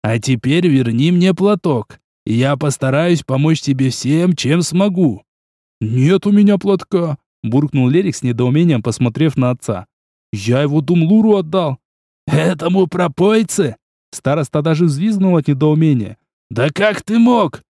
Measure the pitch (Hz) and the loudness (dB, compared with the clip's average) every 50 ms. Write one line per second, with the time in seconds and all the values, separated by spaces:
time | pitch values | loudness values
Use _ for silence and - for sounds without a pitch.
0 | - 107 113 117 - 131 131 113 - 127 147 175 175 175 139 135 123 117 120 117 | -2 -2 -4 -2 -2 -2 -4 -2 0 -2 0 0 2 2 2 2 0 0 0 0
1 | 143 170 180 175 175 190 180 - 185 202 208 180 - 180 139 117 101 _ - _ | 0 2 2 2 2 0 0 0 0 0 0 0 -2 -2 -2 -2 -4 _ -18 _
2 | _ _ _ _ _ - 110 117 127 135 143 131 151 147 135 - 139 131 131 147 | _ _ _ _ _ -4 -2 0 0 0 0 0 -2 -4 -2 -2 -2 -2 0 0
3 | 165 180 175 147 - - 131 131 147 160 160 - - 143 139 131 135 131 117 - | 0 0 0 -2 -2 -4 -2 0 2 0 0 0 -2 -4 -2 0 0 -2 -2 -4
4 | - 127 147 160 175 185 170 - - 120 156 175 170 - 156 180 196 208 180 180 | -2 -2 0 2 2 0 0 0 -2 0 0 0 0 0 0 0 0 0 0 0
5 | 180 139 104 98 _ _ _ _ _ _ _ _ _ _ _ _ 110 107 117 127 | 0 0 0 -4 _ _ _ _ _ _ _ _ _ _ _ _ -6 -2 0 2
6 | 131 160 190 190 - 202 202 208 208 202 202 185 - 196 196 175 - _ - 180 | 2 4 2 2 2 2 4 4 6 4 4 2 2 0 -2 -2 -2 _ -2 -2
7 | 170 160 143 - _ _ _ _ - 113 117 139 147 143 - 139 127 123 143 175 | -2 -2 -6 -8 _ _ _ _ -6 0 0 0 0 0 0 0 2 2 2 2
8 | 202 180 135 - - 123 120 113 127 123 131 151 175 170 147 113 101 120 107 - | 0 0 -4 -4 -4 -4 -2 0 0 0 2 2 2 2 2 0 -2 -4 -2 0
9 | 123 120 113 131 156 156 135 143 127 123 123 - - - 107 90 95 _ _ _ | -2 -2 0 0 -2 0 0 0 -2 -2 -2 -4 -6 -6 -6 -6 -8 _ _ _
10 | _ _ _ _ _ _ - 101 98 110 120 135 147 143 143 156 143 135 180 170 | _ _ _ _ _ _ -12 -6 -2 0 0 2 0 0 0 -2 0 0 0 2
11 | 160 165 208 220 220 226 208 196 180 156 170 190 170 147 131 - _ _ _ _ | 2 4 4 4 4 4 2 0 0 -2 -2 -2 -2 -2 -6 -8 _ _ _ _
12 | _ _ _ _ _ - - 147 156 175 180 143 156 170 180 196 185 156 - 175 | _ _ _ _ _ -2 -2 0 0 0 -2 -2 -2 -2 0 0 -2 -2 -2 -4
13 | 180 165 135 - 180 208 220 220 220 - - - 185 123 107 _ _ _ _ _ | -4 -4 -2 0 0 2 2 2 0 -2 -2 -2 -2 -2 -4 _ _ _ _ _
14 | _ _ - - _ 135 143 165 147 - - 151 147 165 160 151 175 165 139 139 | _ _ -20 -6 _ -2 -2 -2 -2 -2 -4 -2 0 0 2 2 2 0 0 0
15 | 185 220 214 196 190 185 180 160 143 - 143 131 151 151 151 156 160 156 143 120 | -2 -2 0 0 2 2 2 2 2 0 0 2 2 2 2 2 2 2 2 0
16 | 104 92 104 _ _ _ _ _ _ _ - 110 127 151 - - 202 214 202 - | -2 -6 -12 _ _ _ _ _ _ _ -4 -2 -2 -2 0 0 0 0 0 -2
17 | - - 220 233 233 247 247 226 196 143 - - _ _ | -6 -2 2 2 4 4 4 2 0 -2 -4 -10 _ _